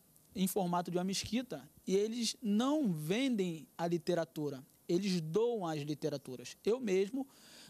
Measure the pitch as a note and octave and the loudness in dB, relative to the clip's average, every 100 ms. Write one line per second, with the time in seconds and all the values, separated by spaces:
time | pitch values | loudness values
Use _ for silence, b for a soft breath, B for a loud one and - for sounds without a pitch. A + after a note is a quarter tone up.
0 | _ _ _ - F#3 G#3 F3+ F3 F3+ F3 | _ _ _ -2 0 2 0 0 0 -2
1 | F#3 F#3 - A3+ B3+ D3 - - - F#3 | 0 -2 -2 -4 -4 -10 -12 -10 0 2
2 | G#3+ A#3+ A3 - A3+ G#3 C4 D4+ B3 D#3 | 2 -2 -4 -2 0 2 4 2 2 0
3 | D#3 G#3+ C4+ A3+ F#3 D#3+ - - E3+ E3+ | 0 0 2 0 -2 -4 -10 -4 -2 0
4 | - F3 D#3+ - D3 C#3 - _ - F3 | 0 0 0 -4 -4 -4 -12 _ 0 0
5 | G3+ F3+ D#3 F#3 A#3+ A#3 E3+ D3+ D3 D3 | 2 0 2 2 2 0 -2 -2 -4 -2
6 | D3+ C#3+ - B2 B2 - - B3 A3+ F#3 | -2 -4 -8 -12 -14 -4 0 0 2 2
7 | G3 C4+ C4 B B B | 2 -2 -6 B B B